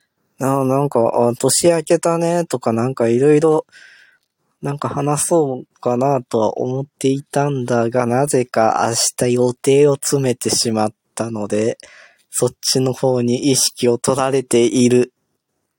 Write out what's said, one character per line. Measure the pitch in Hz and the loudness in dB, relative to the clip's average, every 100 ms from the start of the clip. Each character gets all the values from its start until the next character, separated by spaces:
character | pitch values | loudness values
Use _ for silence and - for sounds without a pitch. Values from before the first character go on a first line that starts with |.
| _ _ _ - | _ _ _ -4
な、 | 135 139 | -2 0
な | 131 135 | 0 0
ん | 143 | 0
か、 | 123 117 - 120 | 0 0 2 0
あ、 | 120 | 0
年 | 135 - 175 | -2 2 2
明 | 170 | 2
け | 156 170 | 0 0
た | 175 165 | 0 -2
ね | 170 175 170 | 0 -2 -2
と | 127 | -4
か、 | - | -2
な | 113 120 | -2 -2
ん | |
か | 131 117 | -2 0
色 | 117 143 151 | 2 4 4
々、 | 160 156 - - - - _ _ _ _ _ _ | 4 0 -2 -14 -20 -20 _ _ _ _ _ _
な | 143 | -8
ん | 143 | -6
か | 127 | -6
話 | 143 143 147 - | -4 -2 -2 0
そ | 170 143 127 | 0 0 -4
う | - _ | -12 _
か | 123 123 | -4 0
な | 135 135 | 0 0
と | 127 117 | -2 -2
は | 107 - | 0 -2
思 | 127 131 | -4 -4
っ | 139 | -8
て | _ 135 | _ -2
い | 139 | -2
た | - 143 143 | -4 -2 -2
ん | 139 120 | -2 -2
だ | 120 117 | -2 0
が、 | 123 120 | 0 0
な | 123 147 | 0 0
ぜ | 135 123 | 0 0
か | - 110 - 113 | 0 0 0 -2
明 | 117 - - 123 | -2 -4 -2 -2
日 | |
予 | 123 123 | 2 0
定 | 123 - 139 147 | 0 2 4 4
を | 139 | 2
詰 | - 143 | -2 -2
め | 135 120 | -2 -2
て | 151 | -2
し | - 120 | -2 -2
ま | 110 107 | -2 -2
っ | - _ | -6 _
た | - 117 | -10 -8
の | 110 101 | -8 -4
で、 | 104 110 131 - - - _ _ | -2 -2 -4 -12 -20 -20 _ _
そ | - 120 | -4 -4
っ | - | -4
ち | - 135 | -4 -2
の | 131 | -2
方 | 123 131 127 | -2 -2 0
に | 120 123 147 | 0 0 0
意 | 127 | 0
識 | - - 120 | 0 0 0
を | 117 | 0
取 | - 135 | 0 -2
ら | 135 | 0
れ | 135 | -2
て | 127 120 | 0 2
い | 120 131 123 | 2 4 4
る。 | 123 123 _ _ _ _ _ _ | 4 0 _ _ _ _ _ _